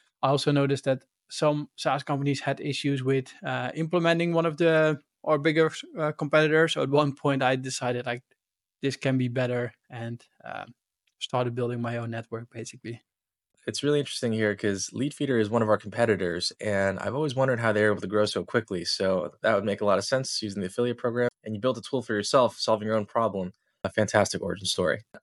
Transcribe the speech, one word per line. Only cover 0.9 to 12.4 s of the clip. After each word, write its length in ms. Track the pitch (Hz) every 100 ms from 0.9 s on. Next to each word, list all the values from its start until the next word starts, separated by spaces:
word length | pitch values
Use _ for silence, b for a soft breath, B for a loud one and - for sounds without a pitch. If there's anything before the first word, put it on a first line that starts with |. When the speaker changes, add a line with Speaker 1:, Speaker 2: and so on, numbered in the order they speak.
| 131 _ _ -
Speaker 1:
some 380 | - 151 147 147
SaaS 300 | - 156 135
companies 360 | - 139 143 135
had 200 | 139 139
issues 420 | 143 135 143 139
with, 300 | 131 135 127 -
uh, 280 | 135 127 123
implementing 600 | 156 160 180 165 170 170
one 120 | 165 165
of 120 | 147
the, 420 | 170 160 156 143 _ _
our 140 | - 151
bigger, 340 | 156 156 160 - 359 247
uh, 140 | 151
competitors. 640 | - 147 156 156 156 160
So 80 | 151
at 80 | 135
one 240 | 147 143
point 280 | 139 147 139
I 140 | 127 131
decided, 500 | 131 - 123 123 123
like, 160 | 120 _ _ _ _ _ -
this 120 | 139
can 240 | - 135 131
be 80 | 123
better, 460 | 127 123 120 120 - -
and, 340 | 117 117 117 _ _
um, 300 | - - - - _ _ _ -
started 360 | - 127 123
building 260 | 120 120 120
my 160 | 117 117
own 140 | 117
network, 400 | 113 - 113